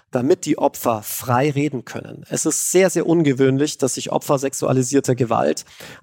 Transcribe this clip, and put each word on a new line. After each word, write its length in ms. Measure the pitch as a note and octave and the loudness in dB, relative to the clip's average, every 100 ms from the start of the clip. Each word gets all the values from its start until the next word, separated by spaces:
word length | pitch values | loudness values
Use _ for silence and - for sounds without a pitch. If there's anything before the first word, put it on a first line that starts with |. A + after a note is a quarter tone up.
| _ | _
damit 340 | B2+ C3 F#3 | -2 0 0
die 140 | D3+ - | 0 0
Opfer 440 | C#3+ - B2 A2 | 0 0 -2 -2
frei 480 | - - A#2 B2 D3+ | -4 -8 0 0 2
reden 360 | C#3 D3+ C3+ - | 0 -2 -4 -10
können. 400 | - - C#3 - | -14 -14 -16 -8
Es 160 | C#3+ | -4
ist 260 | E3 - - | -2 -2 2
sehr, 200 | F3+ F#3 | 4 4
sehr 160 | F3 D#3+ | 2 2
ungewöhnlich, 720 | E3+ D3 C3 C3+ C3+ D3 - | 4 4 4 4 4 0 0
dass 160 | C3 | -2
sich 180 | - - | -2 -4
Opfer 260 | - - C#3 | -4 0 0
sexualisierter 760 | C3+ - D3 C3 B2 C#3 C3+ | -2 -2 0 0 2 0 2
Gewalt 500 | B2 A#2 A2+ C#2+ - - - - - | 0 0 0 0 -2 -8 -20 -20 -20